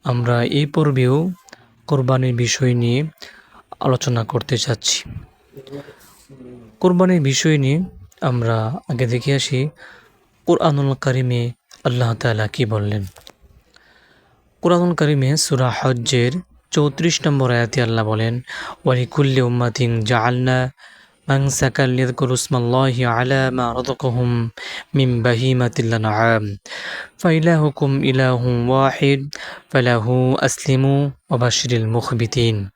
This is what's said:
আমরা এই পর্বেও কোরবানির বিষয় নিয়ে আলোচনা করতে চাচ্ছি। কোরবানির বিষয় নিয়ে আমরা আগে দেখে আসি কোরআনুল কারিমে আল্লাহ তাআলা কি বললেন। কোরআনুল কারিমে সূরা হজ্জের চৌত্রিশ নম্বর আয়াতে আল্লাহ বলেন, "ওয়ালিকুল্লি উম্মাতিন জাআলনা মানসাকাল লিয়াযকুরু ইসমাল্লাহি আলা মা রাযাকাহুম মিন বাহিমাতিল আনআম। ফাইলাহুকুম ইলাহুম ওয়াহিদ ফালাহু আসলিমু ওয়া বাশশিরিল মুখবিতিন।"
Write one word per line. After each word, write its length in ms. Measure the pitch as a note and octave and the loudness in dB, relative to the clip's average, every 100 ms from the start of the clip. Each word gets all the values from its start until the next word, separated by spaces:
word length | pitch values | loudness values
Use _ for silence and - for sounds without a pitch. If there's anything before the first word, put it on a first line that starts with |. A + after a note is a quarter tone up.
আমরা 400 | - A#2+ A#2 A#2+ | -2 -2 0 0
এই 220 | A#2+ C#3+ D3 | 0 0 0
পর্বেও 640 | D#3+ D3+ C3 B2+ C#3 F3+ F3+ _ - _ _ - | 0 2 2 2 2 0 -6 _ -20 _ _ -2
কোরবানির 480 | C#3+ B2+ C3 C3 A#2+ | 0 2 0 0 0
বিষয় 380 | A#2 - B2+ | -2 0 0
নিয়ে 300 | A#2+ A#2+ B2 D#3 _ - - _ - _ - | 2 2 0 -2 _ -20 -20 _ -20 _ -4
আলোচনা 440 | - B2+ - A#2+ | 0 0 0 -2
করতে 340 | A2 B2 - A#2 | -2 -4 -2 -4
চাচ্ছি। 520 | - A2+ - - - - - _ _ C3+ - C#3+ - - - - _ C3 B2 B2 A2+ _ | -2 -4 -2 -4 -6 -16 -18 _ _ -20 -18 -18 -18 -20 -20 -20 _ -20 -20 -20 -20 _
কোরবানির 420 | F#3 F3+ F#3 F3+ | 2 4 4 4
বিষয় 360 | C3+ C3 D#3+ D3+ | 2 2 2 2
নিয়ে 260 | C3+ D3+ F#3 - - _ | 2 0 -2 -10 -20 _
আমরা 540 | C3+ B2 A2+ A2+ A2 D#3+ - | -2 0 0 0 -2 -6 -6
আগে 160 | A#2+ A#2+ | -2 -2
দেখে 280 | A#2+ C#3 C#3 | -2 0 -2
আসি 340 | - C3 D3 - - - _ _ _ _ - | 0 -2 -4 -8 -20 -20 _ _ _ _ 0
কোরআনুল 480 | F3 E3 C#3+ C#3 C3+ | 2 2 2 0 -2
কারিমে 500 | C3+ B2+ B2+ A#2+ A#2+ - _ - | -2 0 0 -2 -4 -8 _ -6
আল্লাহ 300 | C#3+ B2 A#2 | -4 0 -2
তাআলা 340 | G#2+ A#2+ A2 G#2+ | 0 -2 0 -2
কি 180 | - A#2 | -2 -2
বললেন। 400 | A2 G#2 G#2 F#2+ - - _ - _ _ _ _ _ _ _ _ _ _ _ | -2 -2 -4 -6 -14 -20 _ -20 _ _ _ _ _ _ _ _ _ _ _
কোরআনুল 320 | F3 F3 F3+ D#3+ | 0 2 2 0
কারিমে 420 | D3+ D3 C3 D3+ | 0 2 2 0
সূরা 360 | - C3 B2+ - | 0 0 0 0
হজ্জের 500 | C3 B2 A2+ B2+ A#2+ E3+ - _ _ | -2 -2 0 0 0 -2 -10 _ _
চৌত্রিশ 560 | - D3 - E3+ - D#3 | 0 0 0 -2 0 0
নম্বর 240 | C#3+ B2+ | 2 2
আয়াতে 300 | A#2+ A#2 B2+ | 0 0 -2
আল্লাহ 240 | A#2 A2+ G#2+ | 0 0 0
বলেন, 360 | A2 A2+ A#2+ - - - - D3+ | 0 -2 -4 -8 -14 -14 -4 0
"ওয়ালিকুল্লি 560 | B2+ B2 - C#3 C3 | 0 0 0 2 2
উম্মাতিন 600 | B2 B2 A#2+ A2+ A#2+ A#2 | 2 0 -2 0 0 0
জাআলনা 680 | G#2+ A#2+ A#2 B2 B2+ B2+ B2+ - - - _ _ - | 0 0 2 0 0 0 -2 -8 -20 -20 _ _ -2
মানসাকাল 600 | C3+ C#3 C3 C3+ - C3 | 0 0 0 -2 0 0
লিয়াযকুরু 440 | B2+ B2+ C3 B2+ | 2 0 0 -2
ইসমাল্লাহি 720 | B2+ - B2+ A#2+ B2+ C3+ A#2+ B2 | -2 -2 -2 2 2 2 0 0
আলা 460 | A2+ B2+ C3+ C3 | 0 0 0 0
মা 220 | B2+ A#2+ | 0 -2
রাযাকাহুম 760 | A#2+ B2 B2+ C3 A#2+ B2 A#2+ A#2 - - - - C#3 | -4 -6 -4 -2 0 0 0 -4 -8 -14 -14 -4 0
মিন 280 | B2+ A#2+ | 2 2
বাহিমাতিল 680 | A#2+ A#2 C3 B2+ B2 A#2+ A2+ | 0 2 2 2 0 0 -2
আনআম। 600 | A2+ A2 G#2+ A2+ A2+ G#2 G2+ - - - - - _ | 0 0 2 2 2 -2 -10 -12 -14 -12 -12 -14 _
ফাইলাহুকুম 840 | F3 D#3+ D#3+ E3 D3+ - C#3+ C3+ | 0 2 4 4 2 0 0 2
ইলাহুম 680 | C3+ C3 C3 B2 B2 A#2+ A#2+ | 2 2 2 2 0 0 2
ওয়াহিদ 600 | C3+ C3+ - C#3 C#3 C#3+ - - - _ | 2 2 2 2 2 -4 -12 -16 -16 _
ফালাহু 680 | C#3 B2 A#2+ A2 B2+ B2+ C3+ | 0 2 2 2 2 2 2
আসলিমু 640 | C3 - - C3 C3+ C#3 C#3+ | 0 -2 0 2 4 2 0
ওয়া 320 | - _ B2+ | -6 _ 0
বাশশিরিল 480 | B2 - B2 A#2+ A2 | 0 0 0 0 0
মুখবিতিন।" 840 | A#2 - A#2 A2+ - A#2 G#2+ G2 | -2 -2 -2 -2 0 0 0 -6